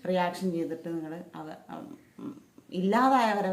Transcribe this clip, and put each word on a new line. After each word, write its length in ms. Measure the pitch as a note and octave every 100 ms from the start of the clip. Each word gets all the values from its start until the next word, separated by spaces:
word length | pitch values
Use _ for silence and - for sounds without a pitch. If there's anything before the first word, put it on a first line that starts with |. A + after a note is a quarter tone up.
| F3+
റിയാക്ഷൻ 420 | F3+ F3 F3+ F#3+ E3
ചെയ്തിട്ട് 320 | D3+ E3 F3 E3
നിങ്ങൾ 180 | D#3 E3+ F3+ D#3+
അവ-, 200 | D#3 - - - - - _ -
ഉം, 160 | F#2+ - - - -
ഇല്ലാതായവരെ 800 | F#3 F#3+ A3+ C4 C4 A3 G3+ F#3+